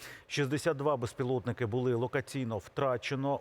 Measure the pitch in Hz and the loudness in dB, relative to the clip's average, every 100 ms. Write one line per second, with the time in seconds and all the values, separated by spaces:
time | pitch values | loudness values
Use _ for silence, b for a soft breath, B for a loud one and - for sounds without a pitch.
0 | B B B - 139 147 170 143 143 139 | B B B 0 2 2 2 2 2 0
1 | 117 - 127 127 120 - 117 120 127 117 | -2 -2 0 0 0 -2 0 2 2 2
2 | 123 143 - 135 123 107 - - 139 123 | 2 0 -2 -4 -2 -4 -4 0 2 2
3 | - 135 139 139 | -2 -2 0 -2